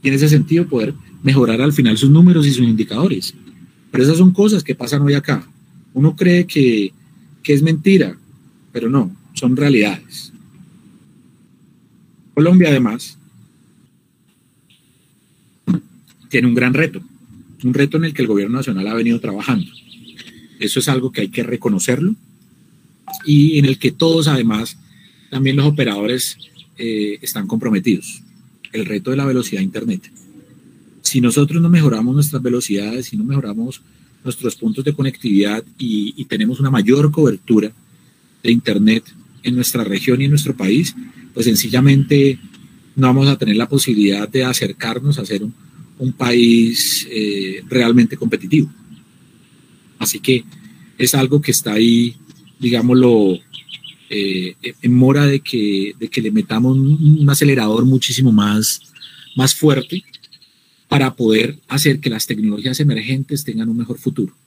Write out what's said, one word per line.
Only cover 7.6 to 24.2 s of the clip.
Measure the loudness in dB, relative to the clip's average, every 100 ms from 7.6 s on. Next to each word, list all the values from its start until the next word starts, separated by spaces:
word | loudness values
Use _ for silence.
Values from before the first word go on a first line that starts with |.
mentira, | 2 0 2 2 2 -4 _ -20 _ _ _
pero | -8 -2
no, | 0 -2 -6 _
son | -4 -2 0
realidades. | 2 2 0 -4 -14 -20 -20 -20 -20 -20 -20 -20 -20 _ _ _ _ _ _ _ _ _ _ _ _ _ _
Colombia, | 0 4 6 4
además, | 2 0 -4 -12 -20 _ _ _ _ _ _ _ _ _ _ _ _ _ _ _ _ _ _ _ _ _ _ _ _ -6 -6 -6 _ _ _ -4
tiene | 0 2
un |
gran | 2 0
reto, | 0 -2 -4 -20 _ _ -20 -20 -6
un | -4
reto | 0 0 0
en |
el | -4
que | -4
el | -2
gobierno | -2 -2 -4
nacional | -4 -6 -4
ha |
venido | -4 -2 -2
trabajando. | -4 -8 -4 -4 -4 -12 _ -20 -20 -20 -20 -20 -20 -10
Eso | -6 -4
es | -2
algo | -2 -2
que | -6
hay | -8
que | -6
reconocerlo | -6 -6 -2 -2 -2 -2 -2 -4 _ _ _ _ _ _ _ _ -18 -12
y | 2 4 6 4
en |
el | 2 2
que | -4
todos, | 0 0 2